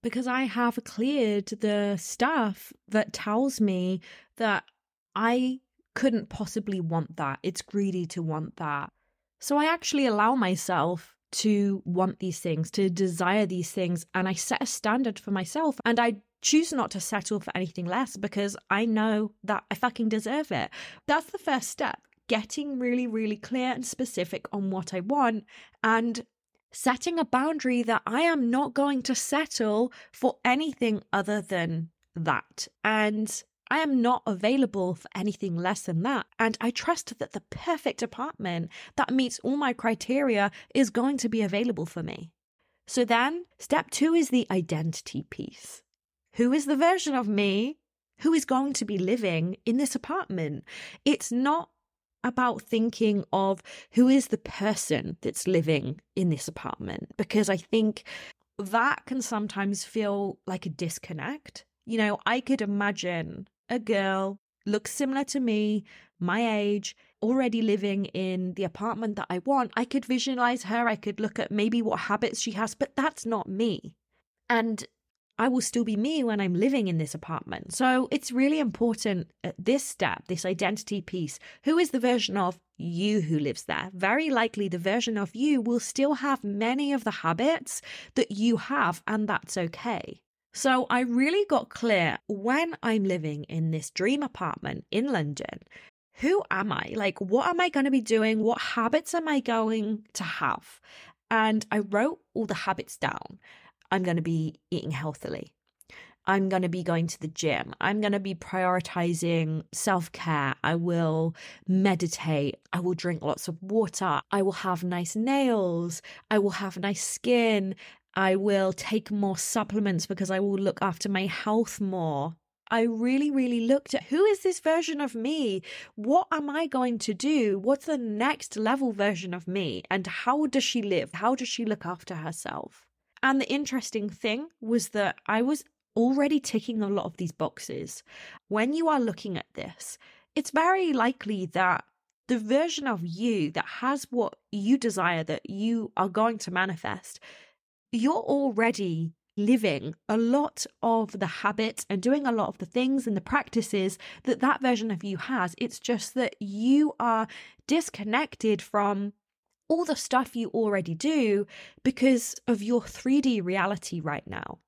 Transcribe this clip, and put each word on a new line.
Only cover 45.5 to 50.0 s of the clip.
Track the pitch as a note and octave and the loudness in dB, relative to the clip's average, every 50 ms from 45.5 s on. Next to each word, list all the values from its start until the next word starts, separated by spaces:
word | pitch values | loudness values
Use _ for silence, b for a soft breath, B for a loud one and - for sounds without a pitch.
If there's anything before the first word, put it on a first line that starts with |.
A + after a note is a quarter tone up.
| - - - - - - _ _ _ _ _ _ _ _ _ _ _ | -12 -18 -20 -20 -20 -20 _ _ _ _ _ _ _ _ _ _ _
Who | - A#3+ B3 C4 | 2 4 4 4
is | D#4 C#4+ | 2 2
the | C#4 D4+ | 2 2
version | C4 E4 E4+ F#4+ F#4 - D4+ C#4 | 4 6 4 4 2 0 0 0
of | B3+ A#3 | 0 0
me | G3+ G#3+ G3+ G3+ G3+ F#3+ G3+ A3+ C4+ D#4 _ _ _ _ _ _ _ _ _ | 2 2 2 2 2 2 2 0 -2 -4 _ _ _ _ _ _ _ _ _
who | - D#4+ E4 | 2 4 4
is | D#4 C4 | 4 2
going | - C4+ B3+ C4+ C#4+ C4 | 2 0 0 0 0 -2
to | - A3+ | -4 -4
be | G#3 G#3 | -2 -2
living | F#3+ F#3 F3+ A#3 A#3+ G#3+ F#3 E3+ D#3+ D#3+ F3+ F#3 - _ | -2 2 0 0 0 0 0 0 0 0 -2 -4 -4 _
in | A3+ A3+ | 0 2
this | C4 C#4+ B3+ - | 2 0 0 -2
apartment? | C4 | -6